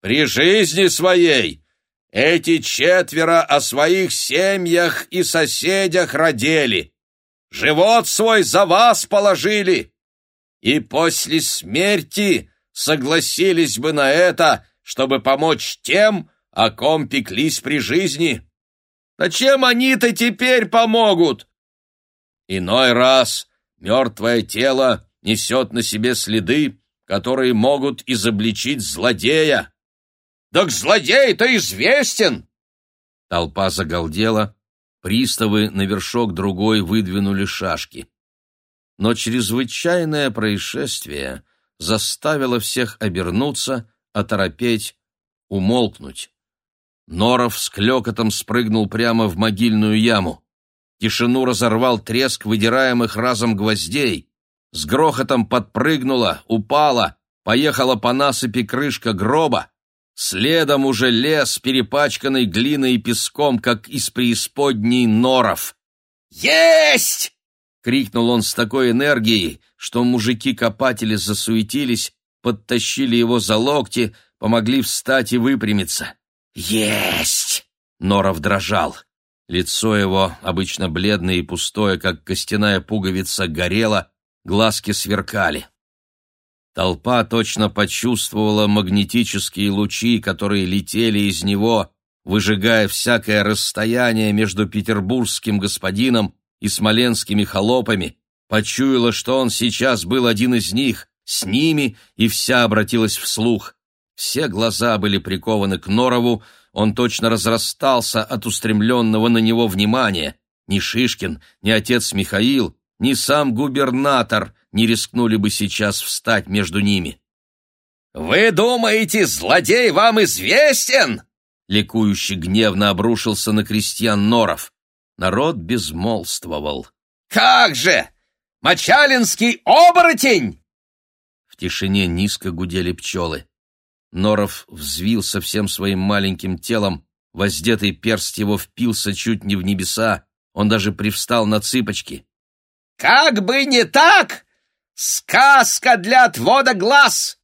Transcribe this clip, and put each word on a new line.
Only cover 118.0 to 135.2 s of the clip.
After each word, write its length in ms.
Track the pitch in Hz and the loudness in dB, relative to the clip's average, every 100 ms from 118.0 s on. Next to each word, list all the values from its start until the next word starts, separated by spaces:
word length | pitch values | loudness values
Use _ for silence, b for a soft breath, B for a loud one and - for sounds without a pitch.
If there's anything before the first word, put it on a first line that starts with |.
| _ | _
«Вы 380 | - 80 147 220 | -10 0 2 4
думаете, 720 | 170 226 247 226 220 220 214 | 4 2 2 0 0 0 0
злодей 680 | 156 - 90 160 135 226 240 | 0 -2 2 2 4 2 4
вам 320 | 156 226 220 | 4 4 4
известен?» 1000 | 170 - 95 220 294 269 - 262 160 107 - _ _ _ _ | 2 0 0 4 4 2 2 2 2 -2 -10 _ _ _ _
ликующе 680 | 104 104 113 107 98 - | -2 0 0 0 0 -4
гневно 560 | 98 82 101 107 95 104 | -6 -2 2 2 2 0
обрушился 600 | 92 110 110 113 101 - | 2 0 0 -2 -4 0
на 120 | 107 | 0
крестьян 640 | 101 107 101 - 117 101 104 | 0 -2 -4 -2 0 2 2
Норов. 440 | 117 104 80 - _ _ _ _ - | 2 2 -2 -8 _ _ _ _ -6
Народ 400 | 92 98 151 170 | -2 0 -2 -4
безмолвствовал. 1300 | 82 120 78 80 104 110 82 - 85 76 73 69 - _ _ _ _ | -4 -4 -4 -6 -4 -4 -6 -10 -8 -8 -6 -8 -12 _ _ _ _
«Как 460 | 220 240 247 226 | 0 4 6 4
же! 340 | 131 - - - _ _ _ _ _ | 2 2 2 0 _ _ _ _ _
Мочалинский 1000 | 151 175 - 262 285 262 226 - 240 - | 0 0 4 6 6 4 2 2 0 0
оборотень!» 960 | - 285 349 349 339 311 269 202 117 - _ _ _ _ _ _ _ _ _ | 4 8 8 8 4 4 4 2 0 -8 _ _ _ _ _ _ _ _ _
В 100 | - | -10
тишине 500 | 90 - 98 98 92 | -8 -4 0 0 0
низко 440 | 85 101 - 95 | 0 -2 -2 -8
гудели 420 | 85 92 90 87 | -6 -4 -4 -4
пчёлы. 540 | 85 - 95 85 73 - _ _ _ _ _ _ | -6 -8 -6 -6 -6 -12 _ _ _ _ _ _
Норов 520 | 85 104 104 101 - - | -2 2 2 0 -6 -18
взвился 720 | 78 73 73 98 113 | -14 -10 -4 -2 -2